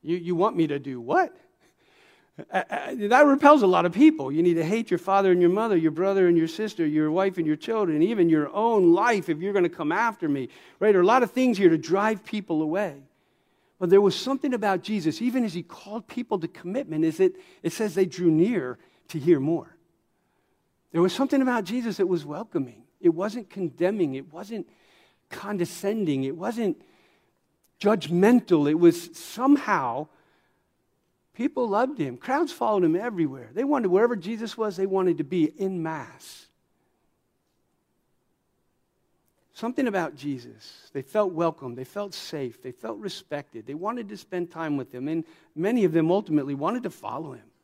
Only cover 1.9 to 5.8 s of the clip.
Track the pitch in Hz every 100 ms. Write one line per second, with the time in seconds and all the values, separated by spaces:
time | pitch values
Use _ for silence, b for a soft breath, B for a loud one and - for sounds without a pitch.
1.9 | b b b b - - 185 - - 277
2.9 | 262 208 254 294 277 285 294 196 175 175
3.9 | 185 311 311 135 151 175 165 160 220 226
4.9 | 170 - 196 196 180 175 196 226 185